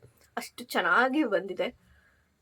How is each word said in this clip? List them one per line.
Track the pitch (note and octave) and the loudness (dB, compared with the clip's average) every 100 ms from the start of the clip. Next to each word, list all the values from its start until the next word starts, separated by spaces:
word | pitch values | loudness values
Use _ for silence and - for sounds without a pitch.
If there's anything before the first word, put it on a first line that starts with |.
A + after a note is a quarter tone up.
| - _ _ - | -14 _ _ -12
ಅಷ್ಟು | - - | -12 -14
ಚೆನ್ನಾಗಿ | - A#3 F3+ F#3 C4 C4+ | -6 -2 2 4 4 2
ಬಂದಿದೆ. | C4 A3+ G3 F3+ F#3+ - _ _ _ _ _ _ | 0 0 -2 -4 -6 -6 _ _ _ _ _ _